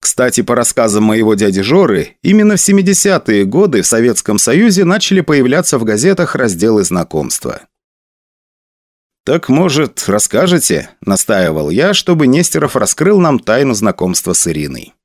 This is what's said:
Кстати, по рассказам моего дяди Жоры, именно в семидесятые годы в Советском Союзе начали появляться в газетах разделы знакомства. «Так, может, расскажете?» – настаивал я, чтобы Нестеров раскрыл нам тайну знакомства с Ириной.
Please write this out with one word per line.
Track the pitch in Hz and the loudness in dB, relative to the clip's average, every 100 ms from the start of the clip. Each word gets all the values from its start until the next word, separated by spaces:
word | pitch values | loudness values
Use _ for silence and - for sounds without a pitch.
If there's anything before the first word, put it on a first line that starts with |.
Кстати, | - - 127 - | -6 -2 0 0
по | 110 | 0
рассказам | 120 120 - 117 104 107 | 0 0 0 0 2 2
моего | 110 110 107 | 2 2 2
дяди | 104 95 | 0 0
Жоры, | 98 165 180 98 73 _ | 0 2 2 0 -4 _
именно | - 208 208 202 | 0 2 4 2
в | |
семидесятые | - 196 190 196 202 180 - 107 98 | 2 2 2 0 0 0 0 0 0
годы | 127 202 123 | 0 0 0
в | 87 | 0
Советском | 113 120 104 - 104 | 0 0 0 -2 -2
Союзе | - 139 226 185 | 0 2 2 2
начали | 180 202 - 190 | 2 0 0 -2
появляться | 160 147 123 143 180 135 | 2 2 2 0 0 -2
в | 113 | 0
газетах | 104 147 190 170 139 | 0 0 0 -2 -2
разделы | 123 87 104 110 | -2 0 2 2
знакомства. | 90 90 80 78 71 - - - - _ _ _ _ _ _ _ _ _ _ _ _ _ _ _ - | 0 -2 -4 -4 -6 -8 -8 -12 -16 _ _ _ _ _ _ _ _ _ _ _ _ _ _ _ -4
«Так, | 156 - | -4 0
может, | 135 180 139 147 - - | 0 2 0 -2 -4 -2
расскажете?» – | 101 - 107 175 175 - 80 60 _ | -2 0 0 2 0 0 -4 -4 _
настаивал | - 95 - 104 90 78 73 | -4 -4 0 0 0 -2 -2
я, | 90 170 | 0 0
чтобы | 202 - 170 139 | 0 0 0 2
Нестеров | 139 175 156 147 135 | 2 0 -2 -2 -2
раскрыл | 104 - 170 208 | -2 0 2 2
нам | 170 135 | 2 0
тайну | - 113 139 | 0 0 0
знакомства | 110 104 92 92 90 - | 0 -2 -2 -2 -4 -2
с | 87 - | -4 -2
Ириной. | 78 73 64 - _ | -4 -6 -10 -16 _